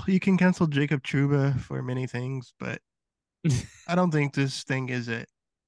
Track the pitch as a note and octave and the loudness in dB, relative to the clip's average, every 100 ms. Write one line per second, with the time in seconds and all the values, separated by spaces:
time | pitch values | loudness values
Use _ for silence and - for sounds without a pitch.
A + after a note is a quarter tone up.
0 | - F#3 G3 F3+ F#3 - E3 C#3+ C#3+ C#3+ | 0 2 4 4 4 4 2 2 2 0
1 | - C#3 C#3+ C#3+ C#3 C3 - C3+ B2+ B2+ | 0 0 2 2 2 0 -4 -6 -4 -4
2 | B2+ A#2+ B2+ C3 B2+ - B2 - - _ | -6 -6 -6 -8 -10 -10 -10 -10 -14 _
3 | _ _ _ _ E3 A#2+ - - - F3 | _ _ _ _ -2 0 -4 -12 -2 2
4 | F3+ D3+ C#3 C#3 C3+ - - C3 B2+ B2 | 2 2 0 0 -2 -2 -4 -4 -2 -4
5 | A#2 A2+ - _ _ _ | -4 -6 -8 _ _ _